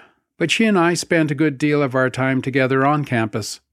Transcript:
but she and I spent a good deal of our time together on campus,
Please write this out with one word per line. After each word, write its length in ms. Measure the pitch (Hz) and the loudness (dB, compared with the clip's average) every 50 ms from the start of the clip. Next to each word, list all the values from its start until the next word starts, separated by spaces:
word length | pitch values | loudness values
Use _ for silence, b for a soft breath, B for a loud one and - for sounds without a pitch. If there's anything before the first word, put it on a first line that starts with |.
| B B B B B B _ - | B B B B B B _ -4
but 120 | 170 147 | -2 -2
she 140 | - - 226 | 0 0 2
and 120 | 220 202 180 | 2 4 4
I 160 | 165 170 175 | 2 2 0
spent 360 | 160 - - 185 165 156 147 | -2 -2 0 0 0 0 0
a 40 | 151 | 0
good 220 | 131 160 151 139 127 | 0 0 -2 -2 -2
deal 260 | 151 147 147 147 143 | -2 0 0 0 0
of 120 | 131 123 | 0 0
our 140 | 131 127 127 | 0 0 0
time 320 | - 127 131 131 131 131 | -2 -2 -2 0 0 -2
together 440 | 131 139 120 135 131 123 135 135 135 | -2 -2 0 0 0 2 2 2 2
on 200 | 143 151 151 139 | 2 2 0 -2
campus, 540 | - 127 117 113 110 - 110 101 - - - _ _ | -2 -2 -2 -2 -2 -4 -6 -8 -8 -12 -14 _ _